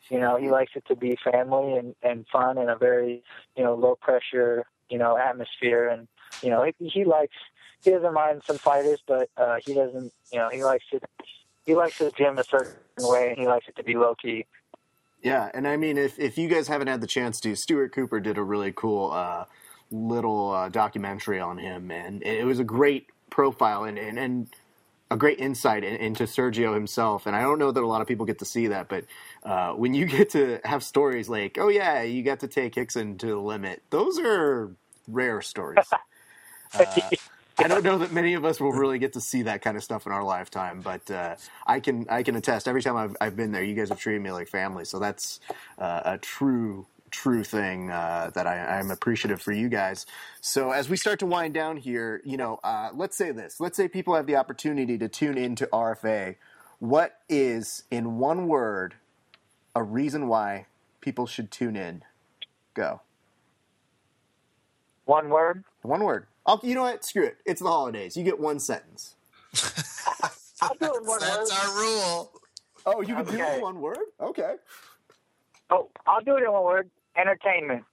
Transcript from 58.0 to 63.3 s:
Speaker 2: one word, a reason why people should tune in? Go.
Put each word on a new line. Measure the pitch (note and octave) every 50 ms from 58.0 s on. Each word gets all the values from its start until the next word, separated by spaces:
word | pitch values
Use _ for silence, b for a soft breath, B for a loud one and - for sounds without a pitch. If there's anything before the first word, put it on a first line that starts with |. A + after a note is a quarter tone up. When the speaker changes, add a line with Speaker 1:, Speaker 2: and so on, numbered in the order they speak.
| A#2 A#2 A2+
Speaker 2:
one | A2+ C3 C#3+ E3 F#3 F3+
word, | E3+ D#3 C3+ A#2+ A2 G2+ F#2+ F#2 F2+ - _ _ _ _ _ _ _ - _ _ _ _ _ _ _ _
a | A#2 A2+
reason | G#2 A2 B2 C#3+ D3 C3 D3+ C#3+
why | A#2+ A2+ A2 G#2+ G2+ G2+ G2 F#2+ _ _ _ _ _ _ _
people | - C#3 B2+ - A#2+
should | A2+ - - A2+ G2+
tune | - - B2 A#2 G#2+
in? | G2+ F#2+ F2 E2+ E2 - _ _ _ _ _ _ _ - _ _ _ _ _ _
Go. | - G2 C#2+ - - _ _ _ _ _ _